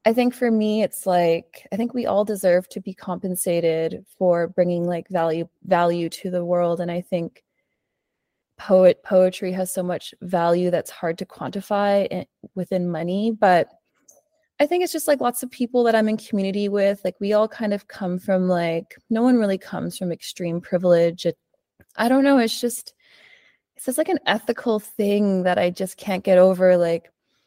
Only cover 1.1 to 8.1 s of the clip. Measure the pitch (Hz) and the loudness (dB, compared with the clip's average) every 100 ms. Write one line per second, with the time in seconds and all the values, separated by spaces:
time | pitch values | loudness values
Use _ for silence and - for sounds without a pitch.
1.1 | 175 170 165 - - - 202 233 247 - | 2 2 0 -4 -20 -12 -6 -4 -4 -2
2.1 | 196 208 202 185 180 180 202 196 185 - | -2 -2 0 2 2 0 -10 -12 -12 -10
3.1 | 180 185 180 - 170 165 160 165 180 - | -6 -6 -4 -2 0 0 0 -4 -6 -16
4.1 | _ 185 170 170 185 180 175 175 170 - | _ 0 2 0 0 0 0 -2 -4 -4
5.1 | 185 165 160 170 _ 180 180 175 175 165 | -2 -2 -2 -6 _ -2 0 2 0 -4
6.1 | - 185 180 175 175 175 170 170 175 185 | -8 -6 -6 -2 0 0 -2 -4 -6 -6
7.1 | 180 165 - _ _ _ _ _ _ _ | -6 -6 -12 _ _ _ _ _ _ _